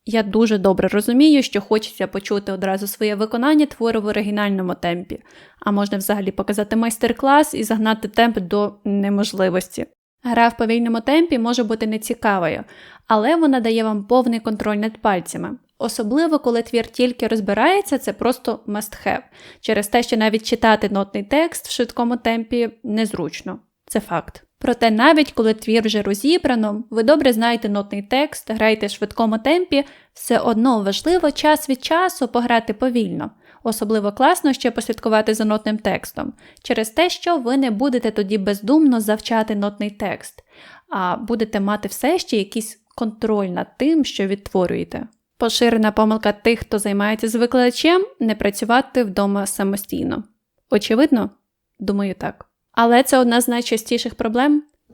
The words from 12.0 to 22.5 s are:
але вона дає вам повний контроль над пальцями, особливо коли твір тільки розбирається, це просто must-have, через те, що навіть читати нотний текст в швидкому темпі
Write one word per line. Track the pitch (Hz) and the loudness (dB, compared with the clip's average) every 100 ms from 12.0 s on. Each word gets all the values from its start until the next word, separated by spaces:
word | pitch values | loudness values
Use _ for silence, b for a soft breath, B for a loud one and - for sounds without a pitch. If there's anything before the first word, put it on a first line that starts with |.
| - 233 220 196 170 107 - B B B - | -6 -2 0 0 0 -4 -8 B B B -2
але | 220 233 339 | 2 2 4
вона | 311 262 | 4 2
дає | 226 226 | 2 0
вам | 220 214 | 0 -2
повний | 202 247 254 233 | 2 2 2 0
контроль | 226 214 214 208 | -2 -4 -2 -2
над | 220 220 | -4 -2
пальцями, | 220 185 170 - 185 247 _ - | 0 0 -4 -8 -10 -12 _ -8
особливо | 220 - 208 277 330 302 | -6 -4 -2 0 2 2
коли | 247 233 | 2 -2
твір | 233 233 226 | -2 -4 -4
тільки | - 247 240 226 | 0 -2 0 -2
розбирається, | 220 196 202 285 392 381 262 | -2 0 2 2 2 0 -4
це | - | -4
просто | 196 240 247 - 233 - | -2 -2 -2 -4 -6 -6
must-have, | 208 220 - - - - B B B | -8 -8 -8 -6 -6 -8 B B B
через | - 208 202 | -2 -2 0
те, | 240 | 0
що | 226 226 | 2 0
навіть | 220 220 - | 2 0 -2
читати | 233 226 214 202 | 2 4 4 2
нотний | 196 196 208 | -2 -4 -6
текст | 202 285 330 - - | 0 0 0 -4 -8
в | |
швидкому | - 240 - 233 247 | -4 -4 -2 -2 -2
темпі | 233 226 226 | -2 -2 -2